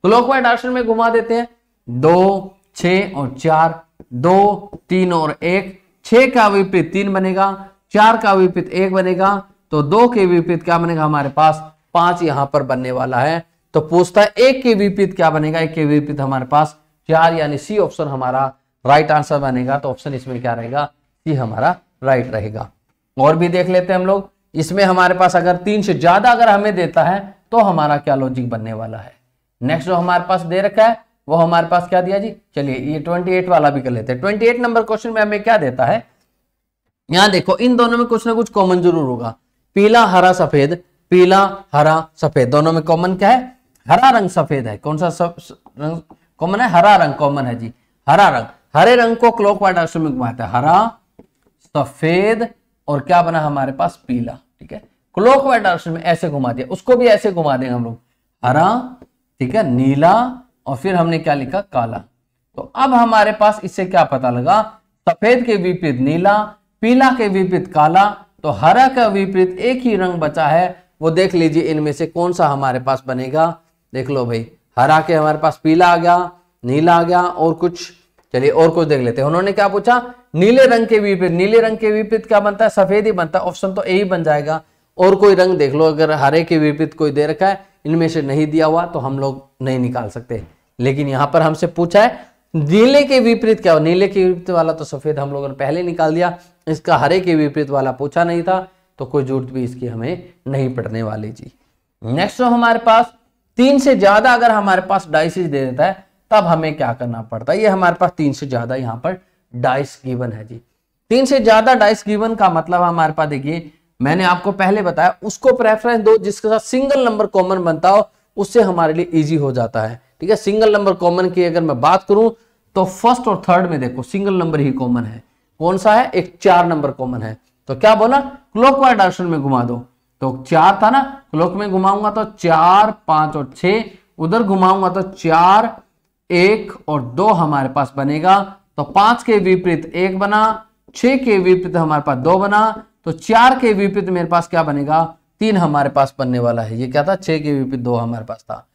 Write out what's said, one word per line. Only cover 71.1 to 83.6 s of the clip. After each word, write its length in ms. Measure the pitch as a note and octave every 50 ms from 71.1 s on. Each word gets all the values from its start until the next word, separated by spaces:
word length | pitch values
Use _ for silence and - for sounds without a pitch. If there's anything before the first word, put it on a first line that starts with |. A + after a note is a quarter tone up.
देख 220 | D#3+ F3 F#3+ F#3 F3+
लीजिए 280 | F3 E3 D#3+ D3 E3 E3
इनमें 280 | - D#3+ D#3 D3+ D3+ C#3
से 140 | - E3
कौन 260 | D#3 _ E3+ F3 F3+ F3
सा 140 | F3 E3+
हमारे 320 | D3 C#3+ C#3+ C#3 C3 B2 B2+
पास 220 | B2 C3 C3 B2+ _
बनेगा। 400 | C#3 B2+ B2+ B2+ B2+ C3+ D#3 D#3+ E3+ E3 - _ _ _ _ _ _ -
देख 160 | B2+ B2 B2
लो 160 | C#3+ C3+ B2
भाई, 200 | A#2 A#2 A2+ A#2 - _ _ _ _ _
हरा 220 | B2 B2+ - D#3 D#3+
के 120 | D#3 - E3+
हमारे 240 | D#3 D3+ D3+ D3+
पास 220 | D3+ D3+ D#3+ - _ _
पीला 240 | D#3 D#3+ E3+ F3+
आ 80 | F3 F3
गया, 340 | E3+ E3+ F3 F3 F3 F3+ F3 - _ _ _ _ _ -
नीला 320 | A#2+ C3 D3 D#3+ F3 E3+
आ 80 | E3+ E3+
गया 180 | E3+ F3+ F3+
और 320 | F3 F3+ E3+ - D#3+ E3 D#3+
कुछ, 360 | E3 F3 F3 F3 - - - _ _ _ _ _ _ _ _ -
चलिए 160 | B2+ C3+ D3
और 180 | - D#3+ D#3+ E3
कुछ 160 | E3 F3 E3
देख 140 | D3 D3 C3+
लेते 200 | B2 A#2+ A2+ -
हैं। 60 | C3+
उन्होंने 240 | D3 D#3+ F3 F#3+ G3+
क्या 160 | F#3+ G#3 G3+
पूछा? 340 | G3 F#3+ G3+ G3 A#3+ A#3+ B3 B3 - - _ _ _ -
नीले 300 | D#3 F3+ G#3+ A#3+ C4 C4
रंग 200 | A#3+ A#3+ A#3 A3+
के 120 | A3 A3+ G#3+
विपरीत, 320 | G#3 G3+ G3 F3 F#3 F3 E3
नीले 260 | E3+ F#3 G3+ A3 A#3
रंग 160 | A3+ A3 A3
के 140 | A3 A3 G#3+
विपरीत 340 | G#3+ G#3+ G#3+ G#3 A3+ A3 A3
क्या 140 | - A3+ G3+
बनता 240 | G3 G#3 G3+ G3 A3+
है? 40 | G#3+
सफेद 340 | - G#3 G3 F#3 G3 G#3+ G3+
ही 60 | A3 G#3
बनता 260 | F3 E3+ D3+ D3+ F#3+
है, 60 | -
ऑप्शन 280 | F3+ E3+ -